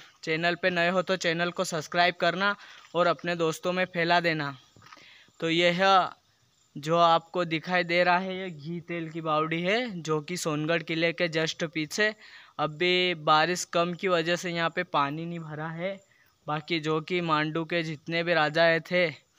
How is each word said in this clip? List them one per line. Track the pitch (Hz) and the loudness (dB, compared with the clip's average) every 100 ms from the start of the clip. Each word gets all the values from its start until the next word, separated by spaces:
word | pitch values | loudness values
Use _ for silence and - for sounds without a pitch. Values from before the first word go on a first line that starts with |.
| - _ | -14 _
चैनल | - 160 175 170 | -4 0 0 0
पे | 185 | 0
नए | 175 170 | 2 2
हो | 185 | 2
तो | 175 185 | 0 0
चैनल | 175 165 175 | 0 0 -2
को | 175 | -2
सब्सक्राइब | 180 165 - 175 175 180 | -4 -4 -2 2 2 2
करना | 175 170 202 202 - - - 165 | 0 2 -2 -2 -10 -20 -6 0
और | 175 | 2
अपने | 156 175 175 | 2 -4 -2
दोस्तों | 160 156 180 | -2 -2 -4
में | 180 185 | -2 -2
फैला | 175 170 175 | -2 2 4
देना। | 170 156 143 135 _ - - - - - _ _ | 2 -2 -6 -10 _ -20 -20 -20 -20 -20 _ _
तो | 165 | -2
यह | 165 175 175 196 190 156 - _ _ _ _ _ - | 2 2 4 6 6 4 -6 _ _ _ _ _ -10
जो | 147 170 | 0 4
आपको | 170 165 - 180 170 | 6 4 2 -4 -2
दिखाई | 160 180 180 | -4 -2 -2
दे | 170 175 | 2 2
रहा | 180 175 | 4 2
है, | 190 185 | 0 -8
ये | 190 | -10
घी | 151 147 175 | -12 -10 -10
तेल | 160 170 160 | -8 -8 -8
की | 165 | -6
बावड़ी | 160 151 160 165 | -2 0 0 -2
है, | 180 220 254 180 | 0 -2 -2 -8
जो | 151 156 | -4 -4
कि | 147 175 | -4 -6
सोनगढ़ | 170 151 156 170 | -4 -2 0 -2
किले | 160 160 170 | -2 0 0
के | 165 175 | 0 -2
just | 160 160 - 165 | 0 -2 -4 -6
पीछे। | 156 151 - 214 214 - - - - | -4 -6 0 0 0 -16 -20 -16 -4
अभी | 156 151 180 180 180 165 | -4 0 2 2 2 0
बारिश | 151 156 160 180 | 4 4 4 0
कम | - 170 175 | -2 0 0
की | 165 196 | -2 0
वजह | 175 160 175 | 2 2 -2
से | 180 | -2
यहाँ | 170 165 | -2 -2
पे | 180 | -2
पानी | 175 151 139 156 170 | -2 0 0 -4 -8
नहीं | 170 | -10
भरा | 156 151 160 | -10 -10 -8
है, | 160 185 196 _ _ _ _ - | -6 -8 -8 _ _ _ _ -6
बाकी | 151 - 170 | -6 -2 -2
जो | 156 156 | 0 -2
कि | 156 180 | -2 -2
मांडू | 170 151 156 160 160 | 0 0 0 -2 -2
के | 175 | -4
जितने | 160 151 - 165 | -4 -8 -4 -4
भी | 170 | 0
राजा | 165 151 156 | 2 2 4
आए | 165 165 | 4 4
थे, | - 180 165 135 _ | 0 0 0 -4 _